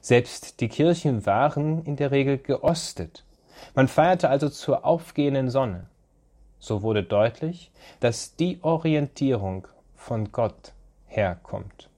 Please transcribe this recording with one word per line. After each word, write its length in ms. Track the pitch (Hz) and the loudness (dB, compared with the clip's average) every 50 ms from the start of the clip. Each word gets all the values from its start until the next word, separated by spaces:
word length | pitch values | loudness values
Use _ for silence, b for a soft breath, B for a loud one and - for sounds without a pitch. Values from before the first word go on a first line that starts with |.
Selbst 600 | - - 127 120 117 - - - - - - - | 2 4 4 4 4 2 -10 -16 -16 -18 -8 -6
die 80 | - 113 | -6 -6
Kirchen 580 | - - 147 170 175 170 - 151 127 107 98 | 0 2 2 2 2 2 0 -2 -2 0 0
waren 580 | 107 98 110 135 151 156 147 147 156 156 160 160 | 0 2 2 2 0 0 0 -2 -2 -2 -2 -4
in 100 | 147 147 | -6 -4
der 140 | 139 143 139 | -4 -2 0
Regel 300 | 139 139 135 139 139 131 | 2 2 2 2 0 -2
geostet. 840 | - - 135 - - 156 170 165 - - - - 87 - _ - _ _ _ _ _ B B B B B B | -2 -4 -4 0 2 0 0 0 -4 -10 -8 -10 -10 -10 _ -20 _ _ _ _ _ B B B B B B
Man 120 | - 135 | 2 2
feierte 420 | 131 - - 156 175 185 180 - 139 | 4 4 4 4 4 4 2 2 2
also 200 | 135 143 151 143 | 2 2 0 -2
zur 340 | - - - - 107 - - | -4 -6 -4 -2 -2 0 2
aufgehenden 680 | - 165 165 165 - - - 143 143 139 135 131 127 | 0 0 0 -2 -8 -4 -2 0 0 0 0 -2 0
Sonne. 340 | 117 135 131 117 92 87 90 - _ _ _ _ _ _ _ _ _ _ - _ _ | 0 0 0 -2 -4 -8 -12 -16 _ _ _ _ _ _ _ _ _ _ -20 _ _
So 240 | _ - - 113 101 | _ -6 -4 -4 -2
wurde 220 | 101 110 110 104 92 | 0 0 0 0 0
deutlich, 680 | - - 101 107 120 - - 156 160 175 175 - _ B B B B B B | 0 2 2 2 2 0 -4 -6 -6 -6 -8 -16 _ B B B B B B
dass 360 | - 120 117 - - - _ | 0 0 0 -2 -8 -14 _
die 280 | - 170 180 180 - - | -2 -2 -2 -2 -2 0
Orientierung 1040 | 160 165 160 165 160 156 151 147 139 _ - 139 135 131 110 98 95 92 95 - - _ _ _ _ _ | 0 0 2 2 2 2 2 0 -2 _ -2 0 0 0 0 -2 -4 -6 -6 -10 -14 _ _ _ _ _
von 360 | - - - 117 110 107 98 | -20 -10 -6 -4 -4 -4 -4
Gott 420 | - - 117 104 - - _ - - - - - _ _ _ | -2 -2 -2 -2 -2 -8 _ -20 -20 -20 -20 -20 _ _ _
herkommt. 840 | _ - 110 104 92 87 85 _ - - 101 92 101 - - - _ _ | _ -2 -2 0 0 -2 -6 _ -12 -12 -10 -12 -12 -18 -20 -20 _ _